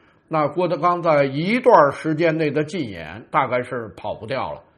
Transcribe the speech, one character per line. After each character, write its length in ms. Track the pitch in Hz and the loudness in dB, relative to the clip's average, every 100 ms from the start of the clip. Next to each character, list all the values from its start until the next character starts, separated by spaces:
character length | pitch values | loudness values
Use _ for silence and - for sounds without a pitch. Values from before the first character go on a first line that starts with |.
| _ _ - | _ _ -4
那 200 | 160 143 | -2 0
郭 200 | 156 180 | 0 -2
德 80 | 165 | 0
纲 280 | 170 175 | 0 0
在 200 | 170 147 | 2 2
一 360 | 139 135 175 247 | 2 0 -2 0
段 320 | 247 196 143 | 6 6 6
时 240 | - 156 151 | 2 -2 0
间 200 | 170 156 | 0 0
内 140 | 151 | 0
的 140 | 139 | -2
禁 260 | 151 196 117 | -4 -4 -8
演， 380 | 90 78 98 120 | -10 -12 -14 -4
大 180 | 151 131 | 0 0
概 140 | 123 | 0
是 320 | 123 127 110 - | -4 -8 -10 -10
跑 200 | 104 95 | -10 -8
不 100 | 104 | -6
掉 280 | 131 90 | -6 -6
了， 100 | 73 - | -8 -16